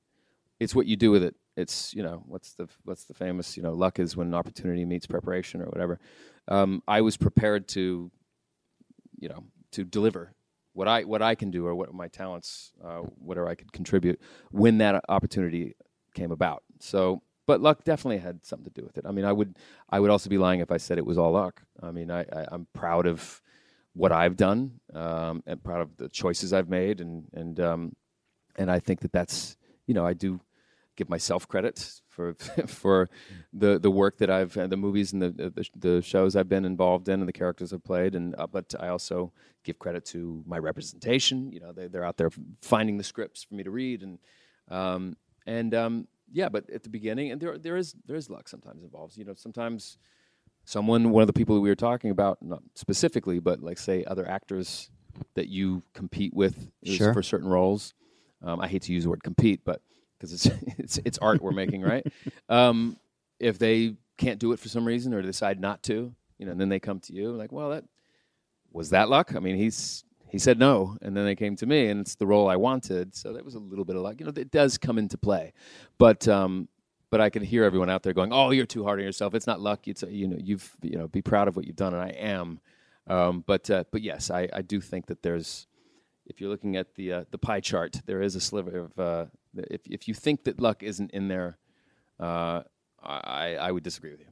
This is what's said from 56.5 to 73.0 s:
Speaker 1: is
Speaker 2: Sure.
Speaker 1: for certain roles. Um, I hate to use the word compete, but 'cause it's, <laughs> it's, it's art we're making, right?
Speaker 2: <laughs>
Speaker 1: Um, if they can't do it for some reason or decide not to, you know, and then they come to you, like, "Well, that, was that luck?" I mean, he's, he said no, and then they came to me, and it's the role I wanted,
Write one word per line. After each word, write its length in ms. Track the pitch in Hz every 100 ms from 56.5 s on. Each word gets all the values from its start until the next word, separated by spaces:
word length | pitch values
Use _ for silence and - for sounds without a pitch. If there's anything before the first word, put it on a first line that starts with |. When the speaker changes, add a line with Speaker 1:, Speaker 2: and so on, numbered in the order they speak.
| - - _
Speaker 1:
is 120 | - 92
Speaker 2:
Sure. 160 | 107
Speaker 1:
for 100 | 113
certain 260 | 92 104 95
roles. 440 | 92 92 104 - - _ _ _ _
Um, 160 | 87 85
I 60 | 90
hate 160 | 95
to 100 | -
use 100 | 87
the 60 | 85
word 140 | -
compete, 380 | - 90 113 95 -
but 160 | 80 _ _ _ _
'cause 120 | 80
it's, 140 | 90 -
<laughs> 320 | - - -
it's, 220 | - -
it's 140 | 120 -
art 240 | 107 110
we're 100 | 95
making, 300 | 98 95 95
right? 240 | 92 123 143 - -
Speaker 2:
<laughs> 220 | - -
Speaker 1:
Um, 480 | 117 123 117 117 - _ _ _ -
if 180 | 117 95
they 380 | 113 113 113 107 _ -
can't 220 | 127 104
do 120 | 117
it 80 | 120
for 80 | -
some 160 | 117 117
reason 280 | 120 127
or 80 | 107
decide 380 | 95 95 101 98
not 220 | 98 104
to, 300 | - 110 123 120 _ -
you 80 | 98
know, 60 |
and 80 | 87
then 80 | 98
they 100 | 95
come 200 | - 95
to 120 | -
you, 180 | 87 107
like, 200 | 120 110
"Well, 180 | 143 147
that, 140 | 151 - _ _ _ _ _ _ _ _
was 180 | 85 78
that 180 | 95 107
luck?" 240 | 139 180 -
I 40 |
mean, 160 | 92 95
he's, 460 | 110 - - - - _ -
he 80 | 98
said 200 | 131 117
no, 380 | 135 120 95 107
and 140 | 101 101
then 100 | 101
they 100 | 98
came 200 | 104 98
to 80 | 113
me, 220 | 151 113
and 140 | 101
it's 140 | 98 -
the 100 | 98
role 200 | 104 98
I 60 | 92
wanted, 580 | 117 131 - 92